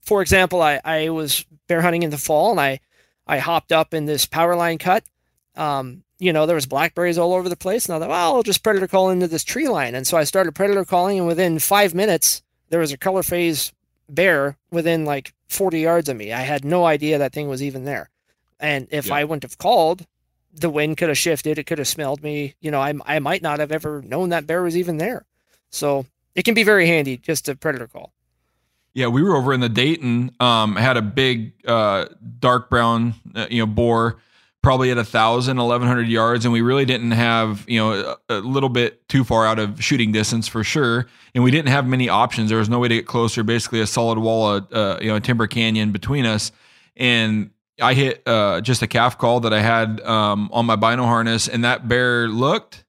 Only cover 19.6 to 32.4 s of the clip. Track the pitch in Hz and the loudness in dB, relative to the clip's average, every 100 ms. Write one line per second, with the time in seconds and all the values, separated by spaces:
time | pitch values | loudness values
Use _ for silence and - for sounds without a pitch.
19.6 | 180 226 160 180 175 _ _ _ _ 160 | 0 2 2 0 -8 _ _ _ _ -6
20.6 | 165 147 151 156 170 143 - 151 156 151 | -4 0 -2 0 -2 0 0 -2 -2 -4
21.6 | 147 160 135 - 143 147 151 147 143 _ | -4 -6 -4 -4 -6 -6 -6 -8 -8 _
22.6 | 156 147 139 147 - 151 139 190 170 147 | -6 -4 -2 -4 -4 -4 -2 -4 -2 -4
23.6 | 147 156 156 147 120 135 185 170 151 165 | -4 -4 -6 -10 -8 -4 -2 -2 -2 -2
24.6 | 180 165 175 156 180 247 _ _ _ _ | -2 -2 -2 -4 -4 -6 _ _ _ _
25.6 | _ - 147 139 131 _ _ - 185 226 | _ -6 -2 -2 -4 _ _ -4 0 2
26.6 | 208 208 170 165 139 127 - 156 - 139 | 4 4 4 2 0 -6 -4 -4 -4 -6
27.6 | 160 135 113 - - _ _ _ _ _ | -4 -6 -8 -16 -20 _ _ _ _ _
28.6 | _ _ _ 127 127 120 185 160 131 131 | _ _ _ -4 0 2 4 2 2 0
29.6 | 120 113 131 165 123 120 123 _ 123 117 | 0 2 2 0 0 0 -2 _ 2 4
30.6 | 107 98 120 123 107 101 131 123 110 - | 2 2 2 2 0 0 0 0 -6 -10
31.6 | - 117 107 98 80 - 117 120 | -2 0 2 0 -4 -10 -20 -2